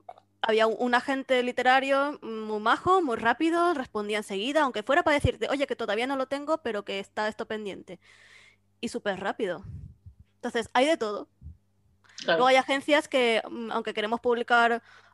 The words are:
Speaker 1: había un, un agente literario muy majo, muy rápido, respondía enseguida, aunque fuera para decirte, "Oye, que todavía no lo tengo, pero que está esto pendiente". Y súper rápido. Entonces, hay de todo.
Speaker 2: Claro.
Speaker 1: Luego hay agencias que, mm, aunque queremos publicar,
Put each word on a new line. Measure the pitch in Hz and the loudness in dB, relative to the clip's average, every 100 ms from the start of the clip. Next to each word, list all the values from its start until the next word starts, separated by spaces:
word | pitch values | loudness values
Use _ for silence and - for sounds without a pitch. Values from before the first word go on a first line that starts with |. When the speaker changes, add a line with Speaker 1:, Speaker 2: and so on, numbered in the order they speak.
| - - _ _ | -20 -20 _ _
Speaker 1:
había | - 220 226 | 0 4 4
un, | 220 | 2
un | 247 | 2
agente | 240 - 269 262 254 | 2 0 -4 0 0
literario | 247 240 254 262 269 277 285 294 | 0 0 4 4 4 0 0 -4
muy | 220 220 214 214 | -8 -8 -6 -2
majo, | 214 294 - 381 | 0 2 4 4
muy | 311 226 | 4 0
rápido, | 233 247 320 339 349 | 0 0 0 2 2
respondía | 302 254 214 208 214 | 0 -4 -6 -4 -4
enseguida, | 208 196 226 294 | -4 -4 -2 0
aunque | 254 208 | 0 -2
fuera | 208 302 | 0 2
para | 339 | 2
decirte, | 294 262 - 220 | 2 0 -2 -2
"Oye, | 269 277 | -2 -2
que | - | -4
todavía | 220 208 254 | -4 -2 -2
no | 277 | -4
lo | 262 | -4
tengo, | 277 285 320 | -6 -4 -4
pero | 240 208 | -2 -6
que | 202 196 | -6 -8
está | 190 - 214 | -8 -6 -6
esto | 214 - | -6 -8
pendiente". | 214 208 175 - 175 _ - - - - _ _ - | -8 -8 -12 -14 -20 _ -20 -20 -20 -20 _ _ -12
Y | 233 | -8
súper | 233 214 190 | -6 -6 -4
rápido. | 196 - 208 160 - - - - - - - _ | -4 -4 -4 -4 -8 -16 -16 -20 -20 -20 -20 _
Entonces, | 247 233 220 | -6 -6 -2
hay | 247 277 | 2 4
de | 330 | 2
todo. | 220 208 - _ - - _ _ _ _ _ - | -2 -6 -10 _ -20 -20 _ _ _ _ _ -10
Speaker 2:
Claro. | 170 165 | -2 4
Speaker 1:
Luego | 254 | 6
hay | 262 | 4
agencias | 254 277 269 294 - | 4 -2 2 0 2
que, | 269 240 220 - | 0 2 2 -2
mm, | 233 226 | -8 -6
aunque | 226 220 | -6 -6
queremos | 208 214 226 | -4 -4 -2
publicar, | 247 233 240 240 233 233 - - _ | 0 0 2 4 4 2 -6 -20 _